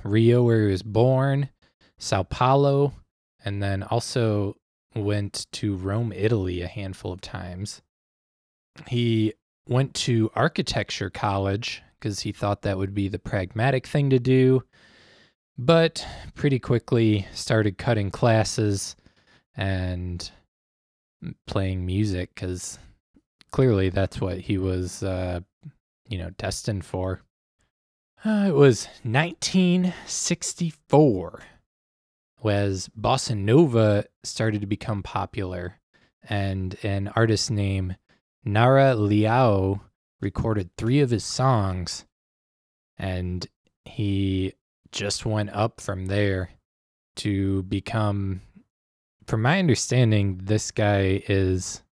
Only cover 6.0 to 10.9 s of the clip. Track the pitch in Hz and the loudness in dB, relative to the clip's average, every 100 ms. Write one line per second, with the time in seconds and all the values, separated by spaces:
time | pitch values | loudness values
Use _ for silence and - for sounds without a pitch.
6 | 117 95 107 113 92 90 87 - 95 92 | -4 -2 0 2 0 -4 -6 -8 -12 -10
7 | 101 92 - - 90 90 104 - _ _ | -10 -10 -12 -12 -12 -10 -10 -12 _ _
8 | _ _ _ _ _ _ _ - - 120 | _ _ _ _ _ _ _ -20 -6 -2
9 | 120 113 107 - _ _ - 123 135 - | 0 2 0 -2 _ _ -2 0 0 -2
10 | - 117 110 - 147 - - 123 - | 0 2 0 0 -2 -2 -4 -4 -4